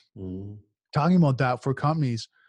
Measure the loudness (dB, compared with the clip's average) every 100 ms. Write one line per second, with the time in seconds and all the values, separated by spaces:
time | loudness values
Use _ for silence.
0 | _ -12 -10 -8 -10 -14 -20 _ _ 0
1 | 4 4 4 2 0 0 -2 -2 0 0
2 | 0 -2 -8 _